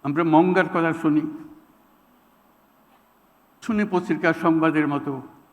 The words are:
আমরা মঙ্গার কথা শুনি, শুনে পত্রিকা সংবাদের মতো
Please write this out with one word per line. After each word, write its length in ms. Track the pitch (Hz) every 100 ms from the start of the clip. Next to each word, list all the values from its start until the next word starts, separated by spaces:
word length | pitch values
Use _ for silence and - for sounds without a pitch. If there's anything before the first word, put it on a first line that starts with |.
আমরা 220 | 139 147
মঙ্গার 440 | 165 156 185 185 180
কথা 240 | 180 165
শুনি, 280 | 160 160 151 - - - - _ _ _ _ _ _ _ _ _ _ _ _ _ _ _ _ _ _ _ _
শুনে 240 | - 214 208
পত্রিকা 420 | 180 180 151 170
সংবাদের 560 | 165 175 160 160 151 147
মতো 340 | 143 143 131 - - _